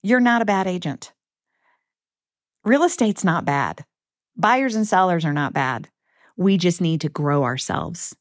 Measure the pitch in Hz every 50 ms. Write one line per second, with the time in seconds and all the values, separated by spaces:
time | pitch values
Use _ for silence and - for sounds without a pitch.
0 | - 196 240 254 247 240 240 233 226 208 202 190 190 190 185 185 170 160 135 -
1 | - - _ _ _ _ _ _ _ _ _ _ _ _ _ _ _ _ _ _
2 | _ _ _ _ _ _ _ _ _ _ _ _ _ 208 240 285 330 349 - -
3 | 247 214 196 - - 185 165 165 - - 143 143 131 85 78 - - _ _ _
4 | _ _ _ _ _ _ _ 247 - 214 240 262 269 262 220 220 220 214 - 185
5 | 185 185 175 165 156 151 143 147 143 135 - 151 135 131 127 113 - - _ _
6 | _ _ _ _ _ _ _ - 185 196 196 185 170 175 170 - 180 165 160 160
7 | - 151 - - 147 143 143 143 139 120 127 135 - - - - - - 175 -
8 | - - - _